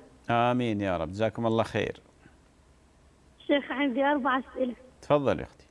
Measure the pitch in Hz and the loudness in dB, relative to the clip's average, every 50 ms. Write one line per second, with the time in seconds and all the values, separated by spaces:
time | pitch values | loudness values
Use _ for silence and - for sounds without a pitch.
0 | - - - - - - 120 117 120 123 123 123 123 113 107 101 101 95 90 82 | -20 -20 -20 -10 -4 0 2 2 4 2 2 2 0 0 0 0 0 0 0 -2
1 | 80 82 95 104 110 107 - 120 117 113 113 113 104 - - 107 - - - - | -2 -4 -2 -2 -2 -2 -2 -2 -2 0 2 2 0 0 -2 -2 -2 -2 -6 -10
2 | - - _ _ - - - - _ _ _ _ _ _ _ _ _ _ _ _ | -16 -20 _ _ -20 -20 -20 -20 _ _ _ _ _ _ _ _ _ _ _ _
3 | - - _ _ _ - _ - - - 294 277 - - 262 254 285 277 226 277 | -20 -20 _ _ _ -20 _ -8 -2 0 0 0 0 -2 -2 -2 -2 0 0 0
4 | 269 285 294 285 240 269 254 269 - - - - 262 247 226 - - - - - | 2 2 2 2 0 0 0 0 -2 -6 -4 -4 -4 -4 -4 -8 -16 -20 -20 -10
5 | - - 147 147 139 117 90 - - - - - - - | -2 0 2 2 2 0 0 0 -4 -10 -14 -20 -20 -20